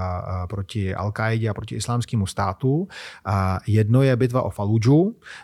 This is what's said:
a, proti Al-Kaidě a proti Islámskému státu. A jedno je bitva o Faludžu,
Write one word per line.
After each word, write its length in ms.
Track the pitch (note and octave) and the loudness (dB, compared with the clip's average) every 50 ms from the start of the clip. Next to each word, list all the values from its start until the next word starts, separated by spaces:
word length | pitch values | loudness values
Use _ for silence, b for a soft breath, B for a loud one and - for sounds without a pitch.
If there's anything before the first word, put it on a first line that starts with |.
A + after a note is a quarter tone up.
| F#2 F#2 F2+ F2+ | -4 -4 -4 -6
a, 280 | F2 - F#2 F#2 F2+ | -6 -6 -6 -6 -6
proti 480 | F2 G2 G2 F#2+ - - G#2+ G2 F#2+ F#2+ | -6 -6 -8 -8 -6 -4 -4 -4 -4 -4
Al-Kaidě 560 | - F#2 G#2+ G#2+ - A2 A2 A2+ A2+ A2 A2 | -4 -4 -4 -4 -2 -2 0 0 0 -2 -2
a 40 | G2+ | -4
proti 200 | - A2 A2 A2+ | -6 -8 -8 -8
Islámskému 520 | A2+ G#2 - A#2+ A#2+ A#2 - - A2+ G2 | -8 -4 -4 -2 -2 -2 -2 -2 -2 -2
státu. 600 | F#2 - - G2+ F#2+ F#2 - - C3 C3+ D#3 G3 F#3 B B B B B B B | -2 -2 -2 -2 -2 -2 -2 0 0 0 0 -2 -4 B B B B B B B
A 340 | - G2+ G2 F#2+ F#2 F#2+ F#2 - | -2 0 2 2 2 0 -2 0
jedno 360 | - G#2 G#2+ A2 G#2 A#2 B2+ C3+ | 2 2 4 4 4 4 4 4
je 140 | C3+ B2+ | 4 4
bitva 260 | A#2 B2+ B2 A#2+ B2+ - | 2 2 2 0 0 -2
o 80 | - | -2
Faludžu, 640 | - - G#2 G2+ G#2+ A2+ G#2+ A#2+ C#3 D#3 F3+ G#3 A#3 - B B B B | -4 -4 -2 0 0 2 4 6 6 6 6 4 0 -6 B B B B